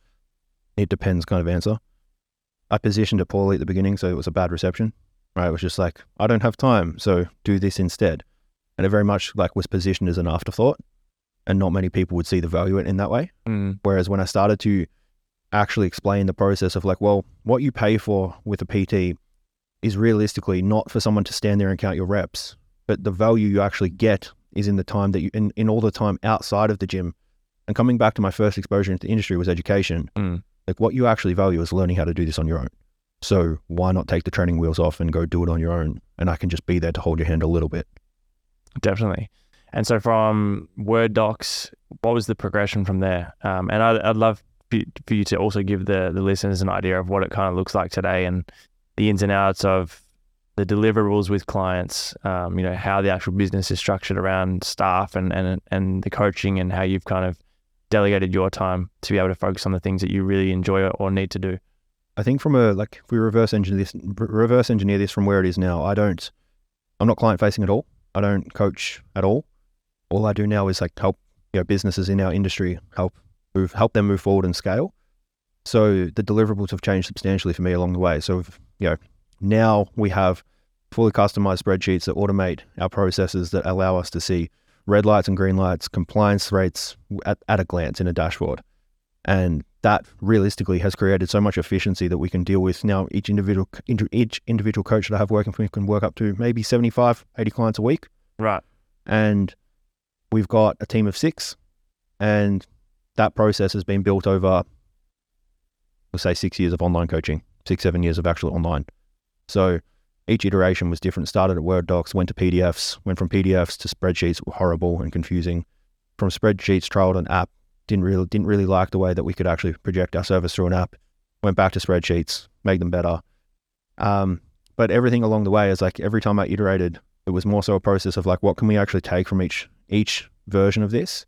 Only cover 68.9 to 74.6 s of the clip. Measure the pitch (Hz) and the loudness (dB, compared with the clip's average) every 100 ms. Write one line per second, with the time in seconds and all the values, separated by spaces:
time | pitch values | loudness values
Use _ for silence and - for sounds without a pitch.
68.9 | - - 98 95 127 - _ _ _ _ | -12 -10 -2 0 0 -2 _ _ _ _
69.9 | _ - 98 110 101 104 104 98 92 90 | _ -4 0 0 0 0 2 0 0 -4
70.9 | - 95 - _ _ _ 95 87 98 98 | -2 -2 -2 _ _ _ -2 0 0 0
71.9 | 98 92 98 92 92 95 - 92 87 - | -2 0 0 0 0 -2 -2 -4 -6 -8
72.9 | - 92 - _ _ _ 95 92 - 113 | -6 -6 -6 _ _ _ -2 -2 0 0
73.9 | 110 101 98 101 98 92 87 | 2 2 2 2 2 2 -2